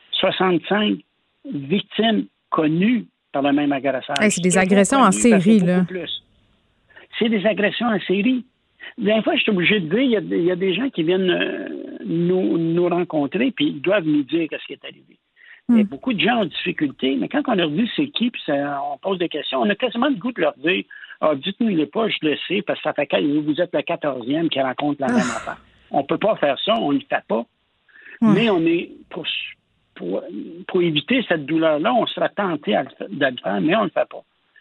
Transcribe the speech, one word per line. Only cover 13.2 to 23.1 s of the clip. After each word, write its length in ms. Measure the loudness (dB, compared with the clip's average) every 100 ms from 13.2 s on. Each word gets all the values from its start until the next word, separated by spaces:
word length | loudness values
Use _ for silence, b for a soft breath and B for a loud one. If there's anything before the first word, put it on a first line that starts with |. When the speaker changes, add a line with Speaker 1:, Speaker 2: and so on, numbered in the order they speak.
| -2 0 -2
Speaker 1:
puis 160 | 0 -2
ils 140 | 0
doivent 240 | 0 0 2
nous 160 | 0
dire 240 | 2 -2 -2
qu'est-ce 160 | -6 -12
qui 80 |
est 120 | -16 -16
arrivé. 320 | -20 _ _ _ b b b 2
Speaker 2:
Hmm. 100 | 4
Speaker 1:
Et 40 |
beaucoup 300 | 4 -2 -4
de 60 | 0
gens 160 | 2 2
ont 60 | 0
des 60 |
difficultés, 680 | -4 -6 -2 -4 -2 -2 -2
mais 100 | -2
quand 140 | -2 0
on 80 | 0
leur 140 | 0
dit 200 | 0 -2 -2
c'est 100 | -2
qui, 220 | -2 -2
puis 120 | -4 -4
ça, 360 | -2 -2 -4 -6
on 40 | -6
pose 220 | -4 -2
des 80 | -4
questions, 320 | -4 -4 0
on 100 | 0
a 60 | 0
quasiment 320 | -2 0 0
le 80 | 0
goût 160 | -4
de 80 | 0
leur 140 | -2 0
dire, « 280 | 0 0 -4 B B B
Ah, 140 | 0 0
dites-nous-les 520 | -4 -2 0 2 0
pas, 200 | -2 -2
je 100 | 0
le 160 | -2 -2 -2
sais, 140 | -4
parce 180 | -2 -4
que 40 |
ça 100 | -2
fait 120 | -2
que 340 | 0